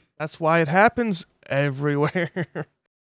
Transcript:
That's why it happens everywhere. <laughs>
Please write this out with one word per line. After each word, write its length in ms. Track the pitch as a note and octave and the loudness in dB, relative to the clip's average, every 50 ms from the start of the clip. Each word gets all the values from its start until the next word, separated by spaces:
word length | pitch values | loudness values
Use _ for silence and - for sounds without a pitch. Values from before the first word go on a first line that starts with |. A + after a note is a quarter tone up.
| _ _ _ | _ _ _
That's 220 | - D3+ D#3 - - | -8 -8 -8 -6 -2
why 220 | E3 D#3 E3 E3+ | 2 2 4 4
it 80 | E3 C#3+ | 4 4
happens 580 | D#3+ F#3+ G#3 A#3 - B3 A#3+ A3 F#3+ E3 - _ _ _ _ - | 4 4 4 4 2 0 -2 -2 -2 -4 -6 _ _ _ _ -4
everywhere. 1000 | C3 C#3 C#3+ C#3+ C3 C3+ C#3+ D3 D3 C#3+ D3 D3 - F#3 E3+ - - F#3 E3 - - - D3+ - | -2 -2 0 -2 -2 -2 -2 -2 0 0 0 0 0 -2 -4 -4 -4 -6 -6 -6 -6 -12 -12 -12
<laughs> 60 | _ _ _ _ _ _ _ _ _ | _ _ _ _ _ _ _ _ _